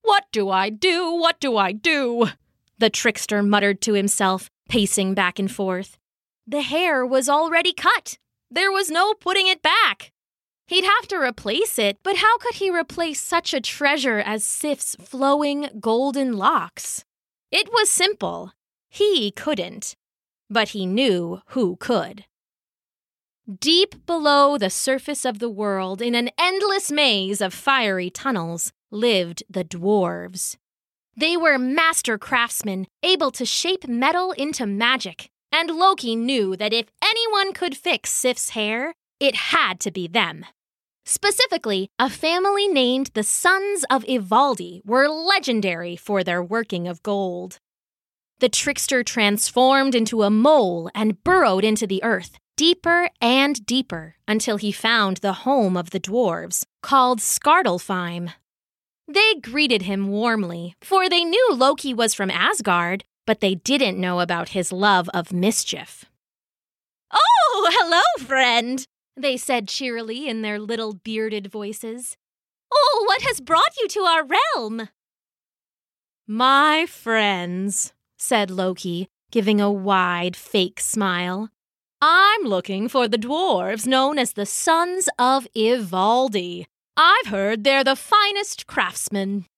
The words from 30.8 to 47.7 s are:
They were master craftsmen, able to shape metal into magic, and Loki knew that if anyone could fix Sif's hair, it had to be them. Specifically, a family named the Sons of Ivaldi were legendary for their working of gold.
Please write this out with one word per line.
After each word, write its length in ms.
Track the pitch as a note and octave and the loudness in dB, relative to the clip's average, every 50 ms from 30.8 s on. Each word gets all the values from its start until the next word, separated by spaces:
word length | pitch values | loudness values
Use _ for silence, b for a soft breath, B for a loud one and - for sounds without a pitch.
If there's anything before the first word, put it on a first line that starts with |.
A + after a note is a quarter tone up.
| _ _ _ _ _ _ _ | _ _ _ _ _ _ _
They 200 | A3+ D4 D#4+ F4 | -2 -2 0 0
were 220 | F4 E4 D#4+ C#4+ | 2 2 2 2
master 600 | C4 B3+ B3+ C#4 E4 E4 E4 D#4+ - - - A3 | 2 0 -2 0 2 2 2 0 0 -2 -4 -4
craftsmen, 720 | G#3 - - C#4 B3 A#3 A#3 - - - G#3+ F#3+ F#3+ F#3 - _ _ - | -4 -4 -2 0 0 0 -2 -4 -8 -6 -6 -6 -6 -8 -10 _ _ 0
able 280 | F4 F#4 D4+ D#4+ C4+ | 0 2 2 0 -4
to 140 | - - B3+ | -2 -4 -6
shape 420 | - - - - E4+ F#4+ F#4 - | -4 -4 -2 -2 -2 -4 -4 -4
metal 440 | B3+ A#3 A#3 C4 D4+ E4 F4 F#4 F#4 F4+ | -6 -4 0 0 0 0 0 -2 -4 -4
into 320 | - C#4 D4+ D#4 - B3 | -6 -6 -6 -4 -6 -6
magic, 640 | G3+ G3+ G3+ A#3 A#3+ C4 B3+ - F#3+ D#3+ - - - _ _ _ _ | -4 -2 0 0 0 0 0 -2 -8 -12 -16 -20 -20 _ _ _ _
and 180 | - D#4 E4 E4 | -2 -2 -2 -2
Loki 460 | D#4+ D#4+ F4+ C#4+ C#4+ C#4+ - A#3 A3+ | 0 4 4 4 4 2 -2 -4 -4
knew 400 | A3+ A3+ B3 C#4 A#3+ G3+ F#3+ F#3+ | -2 -2 0 0 0 0 -2 -2
that 160 | F3 G#3+ G#3+ | -4 -4 -2
if 160 | A3 A#3 A3+ _ _ _ | -2 -2 -4 _ _ _
anyone 500 | - G#4 A4+ A#4 A#4 A4+ G#4+ G4 G4 G4 | -2 -2 0 0 -2 0 0 0 0 -2
could 240 | - - F4+ F4 C4+ | -4 -6 -6 -6 -6
fix 360 | - - F4+ C#4+ G#3+ - - | -6 -4 -4 -4 -4 -4 -6
Sif's 400 | - - - B3+ B3 - - - | -6 -2 -2 -2 -2 -2 -8 -8
hair, 420 | - A3 G#3+ G#3 A3 A#3 C4+ D#4+ E4 _ _ _ _ _ | -6 -6 -4 -4 -4 -4 -6 -8 -10 _ _ _ _ _
it 160 | C#4 C#4 - | 0 0 0
had 440 | - - - - E4 C#4+ G3+ F#3 F3+ | 0 -4 0 0 2 2 0 -2 -4
to 100 | - G3+ | -6 -6
be 160 | E3 G3 F3 | -6 -6 -8
them. 380 | E3 E3+ A#3 G3 E3+ D#3 D#3 - - _ _ _ _ _ _ _ _ _ _ _ | -2 0 0 0 -2 -4 -12 -18 -20 _ _ _ _ _ _ _ _ _ _ _
Specifically, 840 | - - - - G4+ - - B4+ - F4+ - - A3+ G3+ F#3+ G3 - _ - | -6 -6 0 0 0 2 2 0 0 0 -4 -2 -2 -2 -2 -4 -6 _ -2
a 100 | B3+ C4+ | -2 -2
family 580 | - - - D#4 E4+ F4+ F#4 G4+ G4+ G4+ G4+ | -2 -4 -2 -2 0 0 0 0 0 0 0
named 440 | G4+ F4 C4+ B3+ A#3+ B3+ C4 C4+ - _ | 2 2 2 2 2 0 -2 -2 -4 _
the 100 | A3 G#3 | -4 -2
Sons 600 | - - - - F4+ F#4+ F#4+ G4 G4+ G4+ F4+ C#4+ - | -2 -2 0 2 2 2 2 0 -4 -4 -4 -2 -2
of 160 | B3+ C4+ G#3+ | -2 -2 0
Ivaldi 760 | - B3+ A#3+ G3 F3+ G#3+ A#3+ C#4+ C#4 A#3+ F3+ F3+ F3 F3 F3+ _ | -2 -4 -4 -2 2 2 4 4 4 0 -4 -6 -14 -14 -16 _
were 240 | G3+ A#3 C4 C#4 D4 | -2 2 2 2 2
legendary 840 | D#4 D#4+ E4 F4+ G4 F#4 - C4 B3 G#3+ G3+ F#3+ E3+ E3 F3 F3 F3 | 0 -2 0 0 0 0 0 0 -2 0 0 -2 -4 -4 -8 -10 -10
for 280 | E3+ - - G#3 G3 F#3 | -12 -6 -2 -2 0 0
their 200 | F3+ F3 F3+ F3+ | 0 -2 -2 -2
working 440 | F3 G#3 A3+ A3+ - G3 F3 E3+ | -2 -4 -4 -4 -4 -6 -6 -6
of 160 | F3 F3 - _ | -6 -8 -8 _
gold. 560 | G#3+ G3+ G3 G3 F#3 F3 F3 F3+ F#3 - _ _ _ | -4 -2 -2 -2 -4 -6 -8 -10 -12 -16 _ _ _